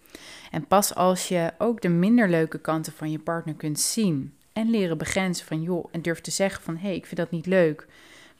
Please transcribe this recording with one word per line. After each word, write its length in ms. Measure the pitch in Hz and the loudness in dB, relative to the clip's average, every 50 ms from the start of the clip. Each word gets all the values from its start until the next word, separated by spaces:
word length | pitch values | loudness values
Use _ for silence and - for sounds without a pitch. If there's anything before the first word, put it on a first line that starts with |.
| _ _ - - - - - - - - | _ _ -20 -20 -20 -20 -20 -20 -14 -8
En 160 | - 165 151 | -8 -8 0
pas 280 | - 185 196 208 - - | 4 4 4 4 2 2
als 340 | - 175 185 185 180 - - | 2 4 4 4 2 0 -2
je 240 | 185 175 165 165 - - | 0 0 0 0 0 0
ook 220 | - 233 240 214 | 0 0 0 2
de 80 | - 185 | 2 2
minder 400 | 170 170 180 208 240 240 226 185 | 4 4 6 6 6 6 6 4
leuke 300 | 170 160 160 160 - 165 | 4 2 2 0 -2 -4
kanten 340 | - - 156 160 156 156 | -4 -2 -2 -2 -4 -6
van 180 | 147 - 156 156 | -10 -8 -6 -6
je 80 | 156 151 | -6 -4
partner 360 | 156 - 165 170 160 165 147 | -4 -4 -4 -4 -4 -6 -8
kunt 260 | - - 156 151 151 | -6 -6 -4 -2 -2
zien 540 | - - - 233 220 190 156 135 135 147 - _ _ _ | -2 -2 0 0 2 2 2 0 -2 -6 -12 _ _ _
en 180 | _ 214 226 226 | _ -2 0 2
leren 280 | 233 214 190 170 165 151 | 2 2 2 0 -2 -2
begrenzen 480 | 151 - - 196 190 185 175 - - | -4 -4 -2 -2 -2 -2 -4 -6 -6
van, 160 | - 160 156 | -6 -6 -4
joh, 260 | 160 170 185 170 - - | -2 -2 -4 -4 -6 -6
en 120 | - 170 | -10 -6
durft 220 | 156 170 165 160 - | -4 -4 -4 -4 -6
te 60 | - | -8
zeggen 320 | - - 196 196 185 - | -2 -2 -2 -2 -2 -6
van, 140 | - - 165 | -8 -10 -8
"Hey, 180 | 165 185 202 180 | -6 -6 -6 -6
ik 120 | - - | -6 -8
vind 140 | - - 175 | -8 -6 -6
dat 100 | 170 - | -4 -4
niet 160 | - 165 151 | -4 -6 -2
leuk," 400 | 180 190 190 175 160 151 - - - - - - - - - - - _ _ | 2 4 4 4 4 2 -2 -8 -18 -20 -20 -20 -20 -20 -20 -20 -20 _ _